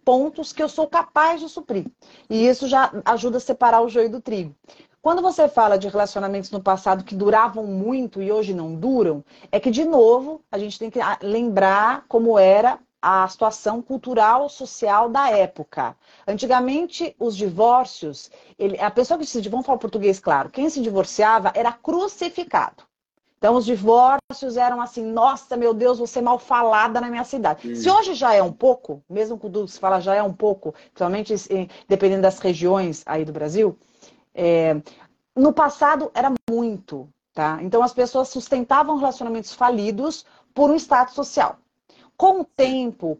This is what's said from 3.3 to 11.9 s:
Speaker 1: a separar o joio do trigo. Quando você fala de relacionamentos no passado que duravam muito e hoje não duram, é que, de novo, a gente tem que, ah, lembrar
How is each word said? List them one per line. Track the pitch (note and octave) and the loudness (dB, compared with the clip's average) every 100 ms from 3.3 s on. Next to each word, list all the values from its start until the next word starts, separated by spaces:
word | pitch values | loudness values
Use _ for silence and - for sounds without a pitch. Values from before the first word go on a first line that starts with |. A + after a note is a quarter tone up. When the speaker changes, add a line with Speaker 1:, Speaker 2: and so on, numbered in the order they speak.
| A#3+ | -4
Speaker 1:
a | |
separar | - A#3 A#3+ A#3 | -4 2 4 4
o | A#3 | 2
joio | A#3 A3+ | 0 -2
do | A#3 | -4
trigo. | B3 G#3 D#3+ - _ - _ _ | -8 -8 -8 -14 _ -20 _ _
Quando | D#4 F4 | -2 0
você | F#4 - D4 | 0 2 2
fala | - G#3+ G3 | 4 4 2
de | G3 | 0
relacionamentos | G#3 G3+ G3+ G3 G3 F#3+ | -2 -2 -4 -6 -6 -8
no | G3+ | -4
passado | F#3+ F#3+ G3 F#3 | -2 0 0 -2
que | - | -4
duravam | F#3+ G3+ A3 A3+ G#3+ | -2 2 4 2 -2
muito | G#3 F#3+ G#3+ C4 A#3 G3 | -8 -6 -4 -4 -6 -6
e | G3 | -4
hoje | G#3+ G3 | -2 -2
não | F3+ D#3+ | -6 -8
duram, | D#3+ A#3+ B3+ F3 D3 - _ - | -6 -2 0 0 -2 -10 _ -6
é | G3+ | -2
que, | B3+ | 0
de | A3+ | -2
novo, | D#4+ D4 A3+ B3 C#4 D#4 - | 2 6 6 6 0 -12 -10
a | G3+ | -8
gente | G#3 - | -8 -10
tem | A3 | -8
que, | B3 | -4
ah, | G3 - | -4 -4
lembrar | G3+ A3+ A#3+ G3 F#3+ G3 A3+ | -4 -4 0 2 2 4 2